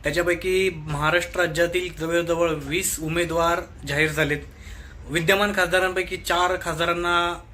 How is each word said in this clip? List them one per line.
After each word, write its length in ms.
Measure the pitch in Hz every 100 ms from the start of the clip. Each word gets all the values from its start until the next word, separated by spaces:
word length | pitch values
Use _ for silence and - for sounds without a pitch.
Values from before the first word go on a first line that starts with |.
त्याच्यापैकी 640 | 151 156 175 170 185 185 190 165
महाराष्ट्र 640 | 151 143 151 175 170 180
राज्यातील 500 | 170 156 170 180 180 -
जवळजवळ 520 | 165 170 170 165 170
वीस 480 | 151 139 156 185 151
उमेदवार 600 | 156 165 170 165 165 170 170 - 143
जाहीर 240 | 143 156
झालेत. 260 | 151 143 147 - - - - - - -
विद्यमान 440 | 156 165 196 202 196
खासदारांपैकी 640 | 175 185 185 185 180 185
चार 400 | - 175 180 185
खासदारांना 800 | 175 156 170 175 175 175 175 175 -